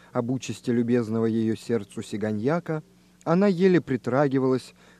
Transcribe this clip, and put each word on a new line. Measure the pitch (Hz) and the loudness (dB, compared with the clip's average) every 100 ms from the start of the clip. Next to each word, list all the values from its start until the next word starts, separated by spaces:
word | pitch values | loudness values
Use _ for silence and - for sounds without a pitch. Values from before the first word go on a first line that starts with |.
| - | -8
об | 127 120 | -4 -2
участи | 131 - 110 - | -4 -6 -8 -2
любезного | 120 117 123 110 113 113 | 0 2 0 0 0 0
её | 113 110 | 0 0
сердцу | 110 - 117 101 - | -2 -2 -4 -4 -10
сиганьяка, | 107 107 107 107 120 170 165 156 - _ _ _ | -10 -6 -4 -2 -2 -2 -2 -8 -8 _ _ _
она | - 170 202 | 0 2 2
еле | 175 190 175 | 4 4 4
притрагивалась | 127 127 - 127 147 131 131 131 - - - - | 2 -2 0 0 2 2 2 0 -4 -16 -20 -20